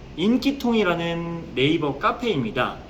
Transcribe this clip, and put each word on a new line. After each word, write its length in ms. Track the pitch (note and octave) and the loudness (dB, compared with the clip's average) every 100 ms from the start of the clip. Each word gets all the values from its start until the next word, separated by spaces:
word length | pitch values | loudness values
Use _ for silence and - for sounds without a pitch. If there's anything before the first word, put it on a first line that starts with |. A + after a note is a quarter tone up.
| - - | -12 -2
인기통이라는 1400 | G3 B3 C#4 C#4 A#3+ A3+ F#3+ E3+ E3+ E3+ E3+ E3+ D#3 B2+ | 2 2 2 0 2 4 4 2 0 -2 -4 -6 -6 0
네이버 420 | C#3 E3 D3 C3+ | 2 2 0 0
카페입니다. 800 | G#3+ A3+ A#3+ D#3 A2 B2+ A2+ - - | 0 0 0 0 -2 -2 -2 -4 -10